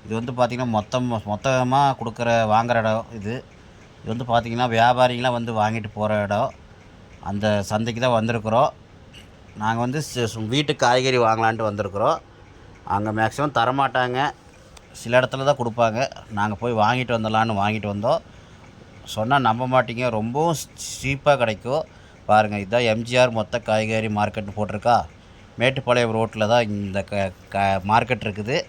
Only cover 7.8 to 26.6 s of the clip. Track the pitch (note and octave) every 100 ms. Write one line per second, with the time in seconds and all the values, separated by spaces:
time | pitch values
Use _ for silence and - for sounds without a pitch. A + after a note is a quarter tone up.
7.8 | A2+ A2+ B2+ A#2 A2+ A#2 A2 A2+ C#3+ -
8.8 | - - - - - - - - G#2+ A2+
9.8 | B2 C#3+ C#3+ - A#2 A2+ G#2+ C3 D3 D3
10.8 | B2 B2+ C3 B2+ A2+ A2 A2+ A2+ A2 G#2
11.8 | G2+ G2 A#2+ - - - - - - -
12.8 | - G2 G#2+ G#2+ A2 - D3 C#3 A#2 C3+
13.8 | C3+ C3 B2 B2+ D3 - - - - -
14.8 | - - A#2 B2 B2+ C3+ C3+ C#3+ A#2+ A2
15.8 | A#2 A2 - - - G#2+ G#2 G2+ A#2+ A2+
16.8 | G#2+ B2 A#2+ A#2 A2 A2 A2+ G#2 G2+ G#2+
17.8 | G#2 G2+ A2 E3 - - - - - -
18.8 | - - - - A2 C#3+ B2 A2+ B2+ B2+
19.8 | B2 A#2 B2+ A2 A2+ B2 E3 D#3 - -
20.8 | - - C3 C#3 D3+ C#3 A#2 G2+ A#2 C#3+
21.8 | - - - - - G#2+ G#2+ G#2 G2 A#2
22.8 | A#2 A2 A#2 B2 B2+ A2+ G#2 A#2+ A2 A2
23.8 | A2 A2 A2 G#2 G#2 G#2+ G2+ G2+ G#2 G2+
24.8 | A#2 A#2 - - - - - - A#2+ C3+
25.8 | B2+ B2 A#2 A2+ A2+ A2 G#2 A#2+